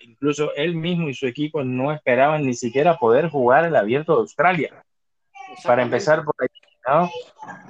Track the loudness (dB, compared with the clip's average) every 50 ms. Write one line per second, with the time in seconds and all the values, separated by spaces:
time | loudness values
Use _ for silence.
0 | -16 _ _ _ -4 -2 -2 -2 -4 -4 -4 -4 -4 -4 -4 -4 -4 -4 -4 -2
1 | -4 -6 -6 -4 -6 -6 -4 -4 -6 -6 -4 -6 -4 -4 -4 -4 -2 -4 -4 -4
2 | 0 0 2 4 4 4 2 0 0 -2 -4 -4 -6 -4 -2 2 2 2 2 2
3 | 2 4 4 4 2 0 -2 0 2 4 4 4 4 4 2 2 2 2 -2 -2
4 | 0 2 2 0 0 -2 -2 0 2 2 2 2 -2 -6 -8 -16 _ _ _ _
5 | _ _ _ _ _ _ _ -20 -20 -20 -20 -6 0 2 2 2 2 0 -2 -2
6 | 2 2 0 0 0 -4 -4 -4 -6 -6 -6 -12 _ _ _ _ _ 0 2 2
7 | 2 0 -4 -10 -14 -16 _ _ -20 -20 -20 -20 -18 -4